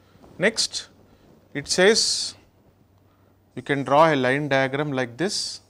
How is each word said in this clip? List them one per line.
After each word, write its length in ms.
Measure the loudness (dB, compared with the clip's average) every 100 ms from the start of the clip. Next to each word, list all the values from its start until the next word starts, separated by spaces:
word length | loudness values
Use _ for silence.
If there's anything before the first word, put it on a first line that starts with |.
| _ _ -20 -4
Next, 500 | -2 -2 -6 -8 -16 _ _ _ _ _ _
it 160 | -12 -4
says 680 | 2 4 4 0 -4 -8 -12 _ _ _ _ _ _ _ _ _ _ _
you 80 | -12
can 220 | -4 -4
draw 280 | 2 4 6
a 40 | 4
line 320 | 2 0 0
diagram 440 | 0 0 -2 -4
like 240 | -4 -4 -4
this. 440 | -4 -4 -8 -12 _